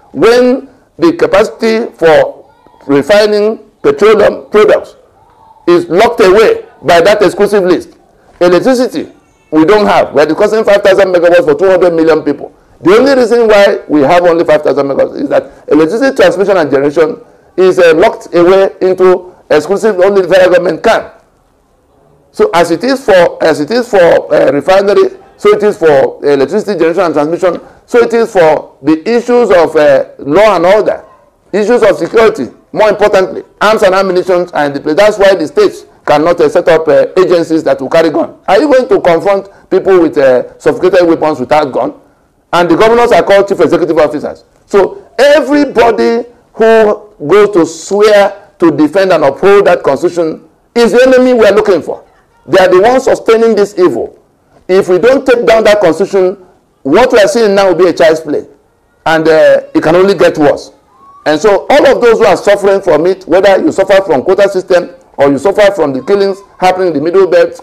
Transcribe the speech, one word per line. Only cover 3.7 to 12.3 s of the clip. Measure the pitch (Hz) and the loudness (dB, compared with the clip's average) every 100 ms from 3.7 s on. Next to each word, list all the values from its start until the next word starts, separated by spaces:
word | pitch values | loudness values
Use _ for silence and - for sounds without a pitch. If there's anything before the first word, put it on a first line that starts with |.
| _ | _
petroleum | - 214 208 208 208 - - | -4 0 2 2 0 -2 -2
products | 214 214 - - - _ _ _ _ _ _ - | 0 2 0 -4 -20 _ _ _ _ _ _ -2
is | 175 170 | -2 0
locked | 165 233 240 | 0 0 2
away | 190 196 202 - - _ | 2 4 2 0 -6 _
by | 131 170 | -2 2
that | 175 208 | 2 2
exclusive | 185 175 208 214 | 0 -2 -2 -2
list, | 180 160 - _ _ _ _ - | -2 -2 -6 _ _ _ _ -4
electricity | 175 175 196 247 247 165 98 - _ _ _ | 0 0 0 0 -2 -6 -12 -16 _ _ _
we | 156 | -2
don't | 160 214 202 | 2 2 0
have. | 170 - | 0 0
We're | 127 151 | 0 -2
discussing | 160 208 220 | 0 -2 -2
five | 220 202 | 0 0
thousand | 202 190 190 | 2 0 0
megawatts | 180 170 175 | 2 2 2
for | 151 | 2
two | 143 190 | 0 0
hundred | 185 180 | 2 0
million | 165 160 156 | 0 0 0
people. | 151 | -2